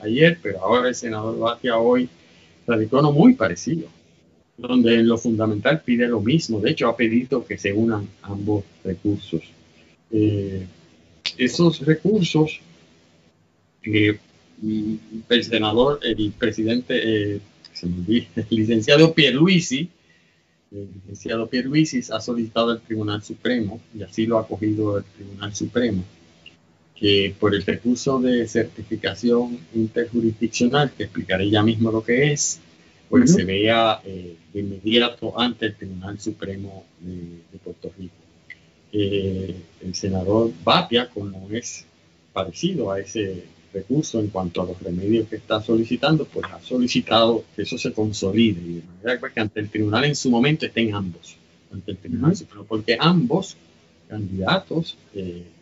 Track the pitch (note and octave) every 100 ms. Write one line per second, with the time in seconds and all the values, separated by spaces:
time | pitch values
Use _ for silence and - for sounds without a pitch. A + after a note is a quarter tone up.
0 | G#2+ A#2+ E3 E3 G#2+ F#2+ F#2+ A#2+ B2+ A#2+
1 | A#2+ G#2+ A2 A2+ A2+ A#2 B2+ A2+ A#2 B2+
2 | B2+ - _ - - _ - A2+ G#2+ C3
3 | D3+ D3 A#3+ B3+ F#2+ E2+ A#2 D#3+ - _
4 | _ _ _ _ _ - B2 B2+ A#2 A#2
5 | A2+ A2+ A#2+ A2 A2 G#2 C#3 D#3 - A#2+
6 | A#2+ A#2+ G#2 E3 - A2 A2 D#3 A#2+ -
7 | A#2 A#2 B2+ B2+ A2 F#2+ G2+ G2+ A2+ G#2+
8 | G2+ - G2 G2+ G2+ G#2 - _ F#2+ F2+
9 | G#2 G2+ - D#2+ - - _ _ _ _
10 | - A2 G#2+ G2+ G2 F#2+ F#2 - _ _
11 | _ _ - - B2 - E3+ - C#3 D#3
12 | F#3 G#3+ E3 D#3 D#3 - - - _ _
13 | _ _ _ _ _ _ _ _ G#2+ G#2
14 | G#2 G#2 _ _ _ - G#2+ G#2+ G#2+ A2
15 | - - - A#2+ A2 A2 G#2+ A2 C3+ D3
16 | A#2 A2 G#2+ - A2+ G#2 A2 B2 B2 B2
17 | A2+ G#2+ G#2 G2+ - _ - - F2 F2+
18 | F2+ A#2+ - A#2 A2 A2 G#2+ A2+ A2 C#3+
19 | D#3+ - C#3 B2 F3+ F#3 - C3 F3 _
20 | _ _ _ _ _ _ _ G2+ G2 F#2+
21 | G2 G#2 - A2+ A2+ B2+ C3 D3+ D#3 B2+
22 | A#2+ A2 - A#2+ A2 A#2 A#2 A2+ - A2
23 | G#2 G#2 - A2 - B2 G2+ E2+ - A2
24 | G2 - A2 A2+ - G#2+ G#2+ G#2+ G#2+ G2+
25 | - - G2 G2 G#2 G#2+ - A#2+ A#2+ F#2+
26 | F#2 _ _ _ - _ _ _ _ -
27 | G#2 G2+ G2 G2 G#2 G2+ F#2+ - A#2+ B2
28 | - C3 B2 A#2+ A2 A#2+ - - - G#2+
29 | G2 F#2 A#2+ A#2+ A#2+ A#2 - A2+ A2 A#2+
30 | A#2 A#2 A2+ A2 A2+ - A#2+ C#3 C#3+ -
31 | G#2 - F#2 F#2 G2+ G#2+ G#2+ A2 A2+ A2+
32 | A2+ B2 C#3+ D3 - - - _ _ _
33 | - B2 B2+ F#3 F#2 G2 A2 A2+ A2+ G#2+
34 | G2 F#2+ F2+ E2 _ G#2 G2+ F#2+ G#2+ A#2
35 | A#2+ - A2 A2+ B2 A2 A2 G2+ G2 F#2
36 | F#2+ G#2 - - G2 G2 F#2+ F#2+ - _
37 | F2+ F2+ E2+ E2+ E2 F2 F2+ F2 F2+ F#2+
38 | F2+ _ _ _ - - _ _ _ G#2
39 | G2 G2 F#2+ F#2 F#2+ F#2 - - F#2 F#2
40 | G2 F#2 F#2 G#2+ A#2 - - D#3+ - A#3+
41 | B3 - G3 F#3+ F#3+ A3 - - - _
42 | _ _ _ G2 F#2 - F3+ F3 G2+ G2
43 | G2 A2 G2 F2+ E2+ - _ G2 F#2 C#3
44 | D#3 A2 G#2 F#2+ F2+ F2+ F2+ F2+ F#2 F2
45 | G2 A2+ G#2+ A2 - A2 G#2 A2+ A2+ B2
46 | C#3+ D#3+ - - - F2+ - B2+ B2 B2+
47 | - A2+ A2+ A2+ - - G2 E2+ B2+ -
48 | G#2+ G#2 F#2+ G#2 A2+ F2 E2+ E2+ D#2+ F2+
49 | A2 B2 - B2 G#2 G#2+ G#2 G#2+ G#2+ A2
50 | D3 C#3+ C3 A#2 C#3 D#3 A#2+ - A2+ G2+
51 | F#2 E2 - - _ _ _ F#2+ - F#2
52 | E2+ - C#3+ F#3+ - G#2 - A2 A2+ A2+
53 | D#3+ F3+ A#2+ E3 - - _ _ _ _
54 | - A2 F#2+ F#2+ F#2 F#3 - D3+ D#3+ -
55 | _ G2+ F#2 F2 F2 _